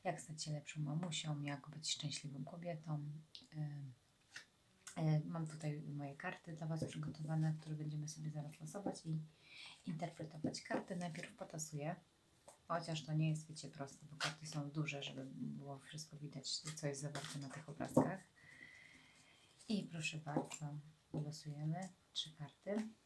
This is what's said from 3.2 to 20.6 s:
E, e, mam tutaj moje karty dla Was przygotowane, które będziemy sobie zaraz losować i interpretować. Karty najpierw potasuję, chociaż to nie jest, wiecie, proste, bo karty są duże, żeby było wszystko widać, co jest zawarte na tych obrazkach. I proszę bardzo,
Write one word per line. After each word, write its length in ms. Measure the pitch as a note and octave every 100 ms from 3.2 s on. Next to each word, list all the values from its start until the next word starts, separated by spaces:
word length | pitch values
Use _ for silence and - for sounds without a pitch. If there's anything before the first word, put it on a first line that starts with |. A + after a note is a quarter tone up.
| - - - D3+
E, 1500 | D3+ C#3+ C#3 B2+ _ - - - - - - - - -
e, 180 | D#3+ D#3
mam 280 | F3 E3 D#3
tutaj 340 | D3+ D3+ D3
moje 340 | D#3 C#3+ C#3+ C#3
karty 380 | F3+ - -
dla 140 | D#3+ D#3+
Was 180 | D#3+ D#3
przygotowane, 680 | D#3+ D3+ D#3 D#3 D#3+ D#3 D#3
które 160 | D#3 D3+
będziemy 320 | D3+ D3+ D3+
sobie 240 | D#3 D3+
zaraz 280 | D3+ D3 -
losować 460 | D#3 - G3 - E3
i 140 | D#3+ - - - - - - -
interpretować. 760 | D#3+ E3 - D#3 D#3 - -
Karty 340 | - A3+ G#3+ F3
najpierw 400 | F3 D#3+ - -
potasuję, 600 | F#3+ D#3 D#3 D3 D3 F3+ - - - - - - -
chociaż 380 | E3+ E3+ D#3+ -
to 80 |
nie 160 | D#3 D#3+
jest, 180 | D#3 -
wiecie, 200 | D#3 D3+
proste, 380 | - C#3 - D3+
bo 60 | D3
karty 300 | D#3 - D3+
są 240 | D#3 C#3+
duże, 320 | D3+ C#3+ C#3
żeby 220 | C#3+ C3+ C3+
było 460 | - D3 D3 C#3 C#3
wszystko 380 | - D3+ D#3 D3
widać, 420 | D3 D#3 - -
co 280 | D#3 D#3 D3+
jest 140 | C#3
zawarte 380 | D3 C#3+ C#3+ D3
na 100 | C#3
tych 200 | D3+ -
obrazkach. 500 | - B2+ C3 D3+ F#3+ - - - - - - - - - - - - - - -
I 160 | G#3
proszę 340 | - E3 D#3 D#3
bardzo, 480 | C#3+ D3 - -